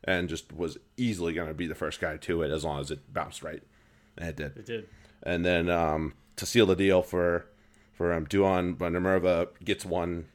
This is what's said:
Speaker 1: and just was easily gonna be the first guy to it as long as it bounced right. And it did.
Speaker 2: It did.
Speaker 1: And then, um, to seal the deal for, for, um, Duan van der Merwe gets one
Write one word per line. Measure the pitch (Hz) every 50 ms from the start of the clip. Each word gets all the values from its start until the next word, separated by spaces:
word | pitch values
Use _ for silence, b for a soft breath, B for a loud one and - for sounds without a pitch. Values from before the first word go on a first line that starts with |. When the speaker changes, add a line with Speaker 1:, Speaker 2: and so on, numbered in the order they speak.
| -
Speaker 1:
and | 92 92 87 90 82
just | 82 82 - _ 76
was | 80 87 80 71 - _ _ _
easily | - 123 117 107 85 85 82 80
gonna | 85 85 80 80
be | 73 90
the | 78 76
first | - - 76 - -
guy | 92 82 76
to | 76 - - 87 82 80
it | 69
as | 78 80 73
long | 80 73 71
as | 69 71
it | 78 69 - -
bounced | - 87 76 - - -
right. | - 78 80 - _ _ b b b b b b b b b
And | - 85 82
it | 73
did. | 76 73 71 -
Speaker 2:
It | - -
did. | - 117 110 101 b b b b b b b -
Speaker 1:
And | - 90 87 87
then, | 90 87 85 85 87
um, | 87 85 82 78 76 78 80 73 - _ _ _ -
to | - -
seal | - - 120 110
the | 95 95
deal | 87 98 95 92 90 90
for, | - - 90 87 87 85 87 - b b b b b b b b b
for, | b - - 87
um, | 87 82 78
Duan | 71 98 98 98 95 95 90 90 90 85
van | - 90 85 85
der | 90
Merwe | 90 95 95 92 85 92 90 82 87 - - - 87
gets | 92 95 - -
one | 95 82 90 85 87 85 85 80 -